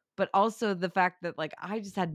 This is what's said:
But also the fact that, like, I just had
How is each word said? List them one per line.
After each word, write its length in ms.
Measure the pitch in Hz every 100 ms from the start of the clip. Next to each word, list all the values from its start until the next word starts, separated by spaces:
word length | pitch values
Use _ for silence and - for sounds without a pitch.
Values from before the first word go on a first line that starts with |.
| _ -
But 120 | 196
also 400 | 196 226 220 220
the 160 | 185 180
fact 320 | 190 180 -
that, 160 | 170 -
like, 160 | 156 -
I 200 | 175 220
just 160 | 196 196
had 180 | 175